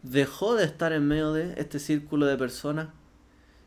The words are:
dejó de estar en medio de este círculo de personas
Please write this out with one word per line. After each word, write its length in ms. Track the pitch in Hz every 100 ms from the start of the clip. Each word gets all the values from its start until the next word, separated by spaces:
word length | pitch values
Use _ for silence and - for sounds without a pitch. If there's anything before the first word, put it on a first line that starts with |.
dejó 520 | 131 135 139 - 202
de 100 | 233
estar 280 | 165 151 165
en 140 | 160 147
medio 260 | 151 156
de 220 | 156 170 -
este 220 | 151 147
círculo 480 | 143 151 147 151 143
de 100 | 135
personas 520 | 127 - 147 151 156 - - _ _ _ _ -